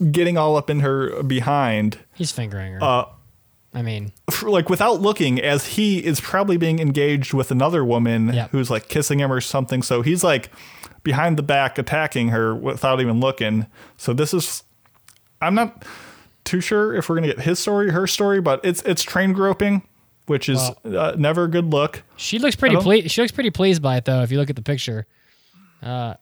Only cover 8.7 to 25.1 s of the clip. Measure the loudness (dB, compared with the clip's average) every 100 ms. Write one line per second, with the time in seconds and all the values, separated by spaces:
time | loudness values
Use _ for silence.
8.7 | -4 -2 -2 0 0 0 -2 -2 -4 -2
9.7 | -2 0 0 0 2 2 0 -2 -20 -20
10.7 | -20 -20 -8 -2 0 2 0 2 2 2
11.7 | -2 -2 -2 -2 0 0 2 0 -2 -4
12.7 | -2 0 2 2 2 0 0 0 0 -2
13.7 | -10 -20 -8 -4 -2 0 -2 -4 -8 -14
14.7 | _ _ _ -20 _ _ -4 0 0 0
15.7 | -6 -20 -20 -20 -20 -20 _ -4 -4 0
16.7 | 0 0 -2 -2 0 0 0 -2 -2 0
17.7 | 0 2 0 0 0 2 2 2 0 0
18.7 | -2 -2 -2 -2 0 2 2 2 2 2
19.7 | 0 -4 _ _ _ -2 -2 0 0 0
20.7 | -4 -4 -2 0 0 0 2 0 0 2
21.7 | 0 0 -4 -20 -12 -6 0 0 2 2
22.7 | 4 4 4 2 -2 -2 0 -2 2 2
23.7 | 4 2 0 2 0 2 0 -2 -4 -4
24.7 | -4 -4 -8 -10